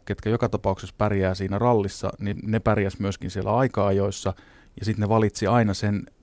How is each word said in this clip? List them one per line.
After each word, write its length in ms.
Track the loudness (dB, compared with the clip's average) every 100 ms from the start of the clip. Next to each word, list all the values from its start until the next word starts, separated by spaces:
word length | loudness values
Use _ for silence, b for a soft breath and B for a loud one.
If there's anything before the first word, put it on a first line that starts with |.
ketkä 240 | -8 -4 -2
joka 200 | 0 0
tapauksessa 460 | 0 -2 -2 -6 -2
pärjää 380 | 0 2 0
siinä 240 | 0 -2 0
rallissa, 500 | 2 2 0 -4 -8 -4
niin 180 | -6 -4
ne 140 | -2 0
pärjäs 400 | 2 2 0 -2
myöskin 320 | -4 -4 -6
siellä 260 | -4 0 2
aika-ajoissa, 760 | 2 2 2 2 0 -2 -6 b b b b -6
ja 60 |
sit 120 | -4 0
ne 120 | 2
valitsi 380 | 4 2 2 2
aina 260 | 4 2
sen 300 | 0 -2 -2 -6 _